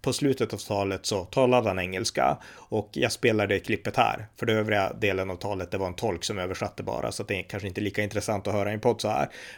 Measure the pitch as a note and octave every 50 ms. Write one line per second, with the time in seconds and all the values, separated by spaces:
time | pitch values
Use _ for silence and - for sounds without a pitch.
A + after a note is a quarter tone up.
0 | - C3+ B2 - D3 C#3 B2+ - A#2+ - - G2+ - - G#2+ G2+ G2 G2 F#2+ F#2
1 | - - A2 G2 F2 - - C3+ C3 B2 B2+ B2 A2+ G#2 F#2 F#2 F2+ F2+ F#2+ F#2+
2 | A2+ - - - B1+ C#2 D2 - - - - - - - G#2+ G#2+ G2+ - - C#3
3 | B2 A2+ - - - A#2 G#2+ G#2+ G#2 G2 G2+ F#2+ - - A2 - - A2 - -
4 | A#2 G#2+ - - G#2+ - _ - - A#2 A2 A2 G#2+ A2 G#2+ G2+ F#2+ - - A2+
5 | A2+ G2+ F#2 F#2+ F#2+ F#2+ F#2 F2 - G2+ G2+ F#2+ F2+ - - F#2+ F#2+ F2+ F2 -
6 | B2 A2 F2+ E2+ - - G#2+ G2 F2+ F#2 F#2 - - G2 - - G2+ G2+ A2 -
7 | - A2+ - - G#2 - G#2 F#2 F#2 - - G2+ F#2+ G2 F#2 G#2+ G#2 G2+ - -
8 | G#2 G2+ - G#2 - - G#2+ G2 - - G#2 G#2 G2 G#2 G#2+ G#2+ - B2 A2 -
9 | - G#2+ A2 C3+ D3 D3 - - - - -